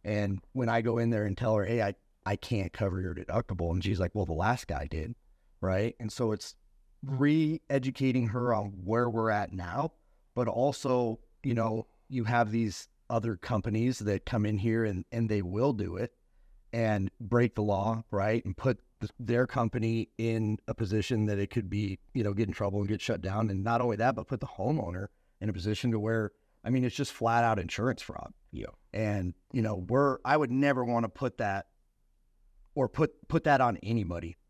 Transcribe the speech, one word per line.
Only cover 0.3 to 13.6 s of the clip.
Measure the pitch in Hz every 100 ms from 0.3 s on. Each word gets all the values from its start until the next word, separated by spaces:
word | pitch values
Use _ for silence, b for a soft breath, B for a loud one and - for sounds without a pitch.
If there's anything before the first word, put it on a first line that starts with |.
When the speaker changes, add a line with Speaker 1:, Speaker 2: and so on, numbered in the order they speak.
| 98 -
Speaker 1:
when | 127 120
I | 113
go | 117 117
in | 117
there | 113
and | 104 95
tell | 123 107
her, |
"Hey, | 98 117
I, | 101 98 _ _ -
I | 104
can't | - 110 90
cover | - 98 90
your | 92
deductible," | 87 87 98 - 87 85
and | 90
she's | 92 95
like, | 90
"Well, | 104 90
the |
last | 78 101 123 -
guy | 73 76
did," | 80 95 - _ _ _ _
right? | 92 95 113 -
And | 110
so | - 117
it's | 104 - - _ _ _ _
re-educating | 139 131 143 156 156 160 _ 139 131 120 135 127 117
her | 120 120
on | 107 104 98
where | 90 113 123
we're | 113 110
at | 104 101
now, | 95 87 120 160 _ _ _ _
but | - 117
also, | 113 139 131 135 127 117 113 - _
you | 135
know, | 117 110 110 - _ _
you | 131
have | 113 120 110
these | 113 110 - - _ _
other | 117 113 95
companies | - 113